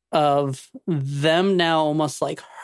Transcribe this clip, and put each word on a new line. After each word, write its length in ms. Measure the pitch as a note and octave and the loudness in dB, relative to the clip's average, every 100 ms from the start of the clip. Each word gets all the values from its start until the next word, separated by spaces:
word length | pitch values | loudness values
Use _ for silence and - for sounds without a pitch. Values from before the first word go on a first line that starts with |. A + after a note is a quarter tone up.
| - | -4
of 580 | E3 D3 C#3+ C#3 C3 - C4 - | 0 2 2 0 -4 -12 -14 -4
them 720 | D#3+ C3+ C#3+ D3+ E3 F#3+ F#3+ | -4 -2 -2 2 2 2 2
now 220 | E3 D#3+ | 2 2
almost, 420 | D#3 D3+ D3+ - | 2 0 -2 -2
like, 200 | C#3 D#3 - - | -6 -6 -12 -16